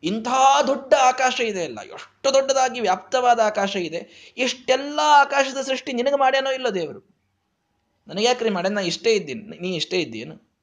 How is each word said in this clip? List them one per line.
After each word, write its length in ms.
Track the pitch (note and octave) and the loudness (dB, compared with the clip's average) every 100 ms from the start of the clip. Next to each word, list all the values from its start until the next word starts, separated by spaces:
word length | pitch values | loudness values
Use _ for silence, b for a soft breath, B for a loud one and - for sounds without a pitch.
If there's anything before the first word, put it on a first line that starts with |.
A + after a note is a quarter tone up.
ಇಂಥ 260 | D#3+ A3 A3+ C4 C4+ C#4 C4+ | -4 -4 -2 4 4 4 2
ದೊಡ್ಡ 280 | C#4 - | -2 2
ಆಕಾಶ 460 | D4 B3+ B3+ B3+ B3+ | 4 4 4 0 0
ಇದೆ 240 | A#3 G3 | -4 -4
ಅಲ್ಲ, 140 | D#3+ A2 | -6 -8
ಎಷ್ಟು 540 | G2 - - _ C4+ | -16 -18 -20 _ 0
ದೊಡ್ಡದಾಗಿ 460 | C4+ C4+ C4+ B3+ A#3+ | 0 2 0 0 -2
ವ್ಯಾಪ್ತವಾದ 600 | G#3+ F#3+ - B3+ B3 A#3 | -2 -2 -2 0 2 4
ಆಕಾಶ 360 | G#3+ G#3+ G3 G3+ | 2 0 -2 -4
ಇದೆ. 560 | E3+ E3 - - - - | -6 -8 -12 -20 -20 -6
ಇಷ್ಟೆಲ್ಲ 640 | B3+ B3 - C4 C#4+ D4 | -4 -4 0 0 0 -2
ಆಕಾಶದ 560 | D4+ D4 C#4 C#4 C4+ C4 | 4 6 6 2 -2 -2
ಸೃಷ್ಟಿ 320 | C4+ C4 - | -4 -6 -4
ನಿನಗೆ 240 | A#3+ B3+ C#4 | -2 0 2
ಮಾಡ್ಯಾನೋ 340 | C4 C4+ C4+ | 2 2 0
ಇಲ್ಲೋ 200 | C4 C4 | -2 -2
ದೇವರು? 500 | F#3+ D#3+ A2+ _ _ _ _ _ _ _ _ _ _ _ | -4 -6 -10 _ _ _ _ _ _ _ _ _ _ _
ನನಗೆ 160 | E3+ | -2
ಯಾಕ್ರಿ 260 | A3+ B3 A3+ | 0 2 0
ಮಾಡ್ಯಾನ? 240 | F#3+ F3+ | 0 -2
ನಾ 60 | G#3 | -2
ಇಷ್ಟೇ 320 | F#3 E3 A#3 | -4 -2 0
ಇದ್ದೀನಿ, 460 | A3 D#3+ A#2+ G2+ D#3 | 0 -2 -12 -12 -10
ನೀ 180 | F3+ F3 | -6 -6
ಇಷ್ಟೇ 240 | - F#3 | -4 -4
ಇದ್ದೀಯೇನು? 500 | C#3+ A2+ B2 D#3+ _ _ | -4 -8 -14 -16 _ _